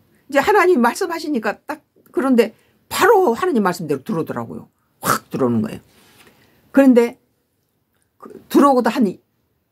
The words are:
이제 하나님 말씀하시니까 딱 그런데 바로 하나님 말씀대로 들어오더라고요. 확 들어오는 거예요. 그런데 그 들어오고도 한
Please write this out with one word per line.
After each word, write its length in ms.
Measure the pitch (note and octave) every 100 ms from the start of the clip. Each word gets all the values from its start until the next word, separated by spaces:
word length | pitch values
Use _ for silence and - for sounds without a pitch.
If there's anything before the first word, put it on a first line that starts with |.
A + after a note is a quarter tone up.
| _ _ -
이제 100 | C#4
하나님 420 | C4+ G#4+ F4+ E4+
말씀하시니까 800 | A#3 A#3+ F4+ E4 D#4+ C4+ G#3+ - -
딱 160 | D4+ _ _ _
그런데 420 | - B3+ A#3+ A3 - _ _ -
바로 440 | - F#4+ G#4+ F4+
하나님 300 | A3+ F#4 C4
말씀대로 400 | F#3+ F3 D3+ C#3
들어오더라고요. 640 | - E3+ D3+ B2 A#2 - - _ _ _
확 300 | - - -
들어오는 320 | - B2+ A#2
거예요. 180 | - - - _ _ _ _ _ _ _ _
그런데 480 | C4 C4+ A#3+ A#3 B3+ _ _ _ _ _ _ _ _ _ _
그 260 | - - -
들어오고도 400 | - C#4+ B3+ A#3
한 280 | B3+ G#3 - _ _ _ _ _